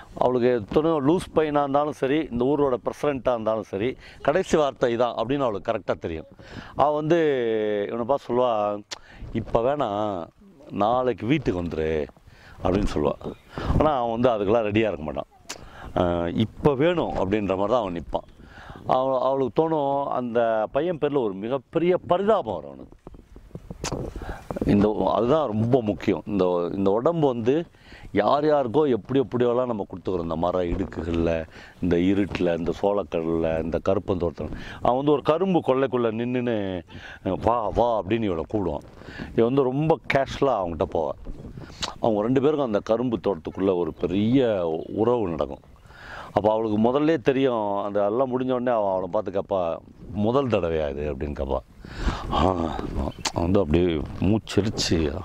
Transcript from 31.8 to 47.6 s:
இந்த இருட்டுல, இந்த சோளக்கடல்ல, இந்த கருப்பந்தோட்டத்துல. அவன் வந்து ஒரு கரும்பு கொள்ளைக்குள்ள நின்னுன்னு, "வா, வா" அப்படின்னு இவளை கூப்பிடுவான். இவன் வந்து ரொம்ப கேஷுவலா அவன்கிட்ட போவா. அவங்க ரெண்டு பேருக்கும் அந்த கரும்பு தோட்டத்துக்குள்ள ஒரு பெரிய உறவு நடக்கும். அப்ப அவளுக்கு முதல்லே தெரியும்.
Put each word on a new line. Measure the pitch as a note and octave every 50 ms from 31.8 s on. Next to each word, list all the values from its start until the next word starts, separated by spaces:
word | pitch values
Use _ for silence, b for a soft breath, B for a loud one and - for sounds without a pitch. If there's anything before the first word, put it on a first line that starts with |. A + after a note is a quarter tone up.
இந்த | E2 F2 F2
இருட்டுல, | E2+ F2 F#2+ G2+ F#2+ G2+ E2 - - F2+ F2 E2+ E2
இந்த | E2 - D#2+ -
சோளக்கடல்ல, | - G2+ G2+ G2+ F2+ D#2 - E2+ D#2+ D#2+ E2 E2 E2 D#2+ D#2+ D#2+ D#2+
இந்த | E2 D#2 E2 - F#2+
கருப்பந்தோட்டத்துல. | G2 G2+ - - G2+ E2 F2 E2+ C#2+ - D#2 D2+ - B B B B B
அவன் | B A#2+ B2
வந்து | C3 C#3 C#3+
ஒரு | D3+ C3+
கரும்பு | - - D3+ E3+ F#3+ G3 F3+ D#3 A#2+ -
கொள்ளைக்குள்ள | C3 C3 C#3 C3 B2+ B2 A#2+ A2+
நின்னுன்னு, | G#2+ A2+ A#2+ B2 B2 B2+ A#2+ B2 A#2 G#2+ G2+ F#2+ F#2 F2+ - B B B B B B B B F#2+ F#2 D#2
"வா, | - G#2+ A#2 A#2+ A2 G2
வா" | F#2+ A2 A#2 A#2+ A#2 G#2
அப்படின்னு | F2+ F2+ A2+ A#2
இவளை | A2+ G2+ F2 E2 D2+ - -
கூப்பிடுவான். | G#2+ F#2+ E2 D2 - - - B B B B B B B B B
இவன் | A#2 A#2 A#2+ C3
வந்து | C#3 C3+
ரொம்ப | B2+ B2+ C#3+ D#3 D#3 D#3+ - - - -
கேஷுவலா | C#3 C3+ - - - C#3+ C#3 B2 G2+ F#2
அவன்கிட்ட | E2+ E2 D#2 F#2 - -
போவா. | F2 D#2 C#2 - - - - - - - - - B B B B B B B B B
அவங்க | - A#2 G#2+ G2+
ரெண்டு | G#2+ A#2 C3 C3+
பேருக்கும் | B2 D3+ D#3 C#3+ C#3+
அந்த | A#2 G#2 G2
கரும்பு | - - A2 A#2 B2 C3 A2+ F#2 - G2+
தோட்டத்துக்குள்ள | F#2+ D#2+ D#2 F2+ D#2+ F2+ F#2+ G2 F#2
ஒரு | F2 F2 D#2 D2+
பெரிய | - - E2+ F2 G2+ G#2 A2+ B2 C#3 B2+ A#2 G#2+ F#2+ F2 E2 D#2+ D#2+ - -
உறவு | - F#2+ A2 A#2 B2 A#2+ G#2 F2
நடக்கும். | E2 C#2+ D2 C2+ C#2 - - - - B B B B B B B B B B B B
அப்ப | G#2+ F#2 A2
அவளுக்கு | A2 A2 A2+ A2+ G#2 G#2+
முதல்லே | A2 A#2+ B2+ C#3+ D3+ D#3 E3 C#3+
தெரியும். | G#2 D3 C3 C3 C3+ C3 A#2+ A2+